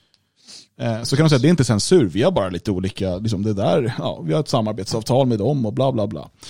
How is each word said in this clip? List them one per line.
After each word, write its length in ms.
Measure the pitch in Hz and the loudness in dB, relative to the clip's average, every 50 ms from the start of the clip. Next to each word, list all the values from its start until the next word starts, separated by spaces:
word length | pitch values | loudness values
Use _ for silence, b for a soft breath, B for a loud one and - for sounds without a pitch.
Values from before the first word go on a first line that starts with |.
| B B B B _ _ _ B B B B B B B B - | B B B B _ _ _ B B B B B B B B -8
Eh, 220 | 123 117 113 110 117 | -4 -4 -4 -4 -4
så 120 | - 139 | -2 2
kan 80 | 131 160 | 4 4
man 60 | 156 | 4
säga, 100 | 151 123 | 4 4
det 80 | 123 160 | 4 4
är 20 | |
inte 140 | 180 156 127 | 4 4 2
censur, 420 | - 113 101 - - 185 180 120 87 | 2 2 0 2 4 4 4 4 4
vi 140 | 78 98 131 | 2 2 2
har 80 | 196 | 2
bara 180 | 180 117 98 92 | 2 0 -2 -2
lite 220 | 90 85 - 107 | -4 -4 -4 -2
olika, 460 | 98 90 95 95 - - 98 92 90 92 | -2 -2 -2 -4 -4 -4 -2 -2 -2 -2
liksom 260 | 110 113 110 92 104 | -4 -4 -2 -2 -2
det 100 | 110 104 | -2 -2
där, 400 | - 113 165 175 165 123 113 - - | -2 0 0 0 0 0 -2 -4 -4
ja, 240 | 139 113 - - 170 | -6 -6 -6 -6 -4
vi 80 | 156 156 | -2 -2
har 60 | 156 | -2
ett 80 | 147 - | 0 0
samarbetsavtal 800 | - 120 107 107 107 104 95 - - 113 107 - 120 131 135 123 | 0 0 0 -2 -4 -6 -6 -6 -6 -6 -2 0 2 2 2 2
med 120 | 117 104 | 2 0
dem 260 | 98 127 147 139 120 | 0 0 0 0 -2
och 80 | 104 101 | -2 -2
bla, 180 | 131 131 135 | 0 0 0
bla, 160 | 131 113 - 110 | 0 -2 -2 -4
bla. 220 | 85 71 - - _ B B B | -6 -8 -12 -16 _ B B B